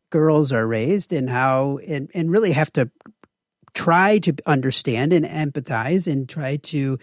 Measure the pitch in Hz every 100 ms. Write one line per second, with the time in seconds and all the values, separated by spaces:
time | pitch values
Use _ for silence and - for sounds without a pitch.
0 | _ 160 156 151 143 120 113 113 123 202
1 | - 160 127 123 135 131 139 139 - 143
2 | 143 - 165 196 214 151 151 - 120 _
3 | - _ _ _ _ _ _ - - 170
4 | 190 214 180 143 - 143 131 - - 117
5 | 143 175 160 156 147 143 131 117 127 185
6 | 175 139 131 160 135 143 - 147 135 131